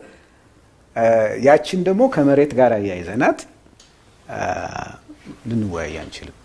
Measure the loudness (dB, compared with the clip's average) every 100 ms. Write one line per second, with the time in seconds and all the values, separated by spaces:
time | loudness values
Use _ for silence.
0 | -18 -20 _ _ _ _ _ _ _ 0
1 | 2 4 2 2 4 4 4 -2 0 2
2 | 2 2 4 4 4 4 2 2 -2 -6
3 | -6 -2 0 0 -6 _ _ _ _ _
4 | _ _ -16 -8 -6 -6 -8 -12 -14 -16
5 | -20 -20 -20 -16 -8 -6 -4 -6 -8 -12
6 | -14 -16 -18 -20